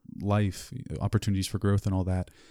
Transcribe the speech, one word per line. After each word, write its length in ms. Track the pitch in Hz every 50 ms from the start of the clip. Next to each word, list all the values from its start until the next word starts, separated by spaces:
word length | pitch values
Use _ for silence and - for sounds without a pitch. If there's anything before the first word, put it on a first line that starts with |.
| - - - -
life, 500 | 85 101 101 104 104 98 92 - - - - - - - - -
opportunities 480 | - 101 - 107 - - 101 98 95 -
for 100 | - 101
growth 280 | - 101 101 98 -
and 100 | 104 95
all 80 | 92 92
that. 260 | 92 92 92 90 - - - - -